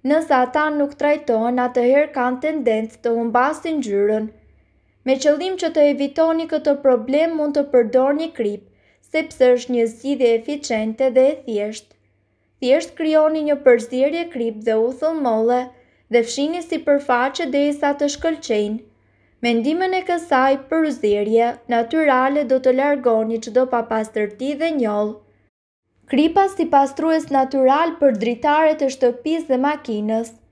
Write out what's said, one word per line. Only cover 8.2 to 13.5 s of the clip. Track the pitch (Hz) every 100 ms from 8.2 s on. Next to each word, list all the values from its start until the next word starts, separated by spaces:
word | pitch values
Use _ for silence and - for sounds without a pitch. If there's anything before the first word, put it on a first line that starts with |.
| 330
krip, | - 214 208 _ _ _ _
sepse | - 311 320 - 254
është | 247 247 240
një | 226
zgjidhje | 226 277 269 240
eficiente | 226 226 294 - 226 220 220 262
dhe | 240 262
e | 302
thjeshtë. | - 208 208 220 _ _ _ _ _ _ _ _
Thjesht | 247 285 330 -
krijoni | 311 311 311 311
një | 294